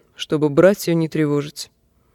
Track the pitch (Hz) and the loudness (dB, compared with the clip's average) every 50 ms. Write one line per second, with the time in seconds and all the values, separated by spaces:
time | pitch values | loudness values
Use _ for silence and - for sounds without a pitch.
0 | _ _ _ - - - 165 151 151 151 143 160 170 190 208 - - 180 165 165 | _ _ _ -18 -8 -6 -2 -2 -2 0 4 4 4 4 4 2 -2 -2 -2 -2
1 | 160 151 - 156 156 147 147 143 143 147 - - - - _ _ _ _ _ _ | -2 -2 -2 -2 -2 0 -2 -2 -4 -6 -12 -16 -18 -18 _ _ _ _ _ _
2 | _ _ _ | _ _ _